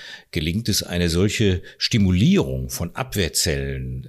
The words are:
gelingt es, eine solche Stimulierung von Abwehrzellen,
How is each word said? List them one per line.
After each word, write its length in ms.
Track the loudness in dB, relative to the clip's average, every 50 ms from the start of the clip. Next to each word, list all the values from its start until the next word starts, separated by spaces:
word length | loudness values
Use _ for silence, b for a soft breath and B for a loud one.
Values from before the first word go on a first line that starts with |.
| B B B B B B
gelingt 400 | -4 -2 -2 0 -2 -2 -2 -2
es, 140 | -2 -2 -2
eine 260 | -2 0 0 2 2
solche 540 | 2 2 2 2 2 2 2 2 2 0 B B B B
Stimulierung 920 | -4 0 2 4 4 4 4 6 6 6 4 4 2 0 -2 -4 -4 -6
von 260 | -6 -6 -6 -6 -6
Abwehrzellen, 1120 | -6 -8 -4 -2 -2 -2 0 0 0 0 0 0 0 -2 -4 -6 -6 -6 -8 -8 -8 -10